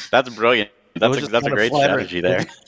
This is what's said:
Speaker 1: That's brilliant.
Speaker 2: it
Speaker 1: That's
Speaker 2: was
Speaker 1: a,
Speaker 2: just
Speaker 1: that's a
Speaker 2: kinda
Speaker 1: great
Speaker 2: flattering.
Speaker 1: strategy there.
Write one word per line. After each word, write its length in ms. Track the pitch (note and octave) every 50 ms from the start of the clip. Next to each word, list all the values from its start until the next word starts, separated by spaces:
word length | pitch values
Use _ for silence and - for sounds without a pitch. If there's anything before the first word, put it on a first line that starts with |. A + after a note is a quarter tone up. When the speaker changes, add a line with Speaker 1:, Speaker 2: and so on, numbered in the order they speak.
| - -
Speaker 1:
That's 180 | - B2+ C3 B2
brilliant. 400 | A#2 G#2+ A2 A#2+ B2+ A2+ G2+ - _ _ _ _ -
Speaker 2:
it 60 | -
Speaker 1:
That's 80 | A2 A#2+
Speaker 2:
was 80 | C3+
Speaker 1:
a, 40 | C3+
Speaker 2:
just 100 | - G2+
Speaker 1:
that's 140 | G#2+ A#2 C#3
a 20 | C#3
Speaker 2:
kinda 80 | C#3
Speaker 1:
great 140 | G#2 A2 A#2
Speaker 2:
flattering. 360 | C#3 D3 C#3 C#3+ - B2+ G2+
Speaker 1:
strategy 140 | F2 F2 F2
there. 240 | E2+ F2+ F2+ F#2+ - - - - _